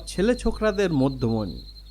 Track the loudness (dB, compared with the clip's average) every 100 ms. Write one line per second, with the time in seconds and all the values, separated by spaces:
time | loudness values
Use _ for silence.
0 | 0 0 2 2 0 0 0 2 2 4
1 | 2 2 0 0 -2 -6 -14 -18 -20